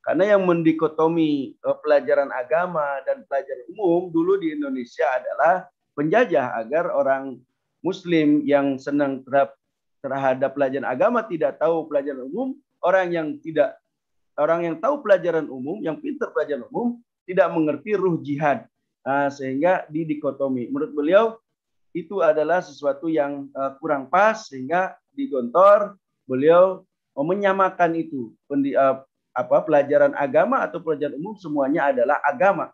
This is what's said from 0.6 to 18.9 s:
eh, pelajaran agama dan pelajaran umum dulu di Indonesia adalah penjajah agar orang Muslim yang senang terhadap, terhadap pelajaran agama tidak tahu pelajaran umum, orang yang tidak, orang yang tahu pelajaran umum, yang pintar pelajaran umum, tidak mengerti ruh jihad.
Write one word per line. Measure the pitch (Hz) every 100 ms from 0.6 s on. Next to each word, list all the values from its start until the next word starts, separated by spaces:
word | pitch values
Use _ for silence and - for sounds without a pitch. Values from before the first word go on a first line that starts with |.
| 160 160 156 156 160 165 156 147 127
eh, | - 131 143
pelajaran | 151 143 131 143 139
agama | 127 123 160 180 165 143 139 135
dan | 139 -
pelajaran | 139 - 127 -
umum | 180 190 170 180
dulu | 165 170 196
di | 160 151
Indonesia | 143 131 120 - 151
adalah | 127 - - 156 180 185 _ _
penjajah | - 151 208 240 156 127 101
agar | 113 151 170
orang | 139 135 135 135 127 _ _ _ _ 175
Muslim | 185 175 165 151 147
yang | 139 143 139 131
senang | 139 143 139 135
terhadap, | - 139 139 - _ _ _ _
terhadap | 135 135 135 131 135 139
pelajaran | 135 135 113
agama | 131 220 240
tidak | - 170 147 131
tahu | 156 165 151
pelajaran | 143 139 131 127
umum, | 185 262 269 _ _
orang | 170 190 180
yang | 170 151 147 165
tidak, | 151 139 - _ _ _ _ _ -
orang | 151 170 170
yang | 160
tahu | 233 294 214
pelajaran | 190 170 165 147
umum, | 131 131 208 180
yang | 151
pintar | 139 - 226
pelajaran | 160 147 139 110
umum, | 165 240 240 _ _ -
tidak | 185 170
mengerti | 165 151 147 214
ruh | 202 185 160 131
jihad. | 143 151 123 - _ _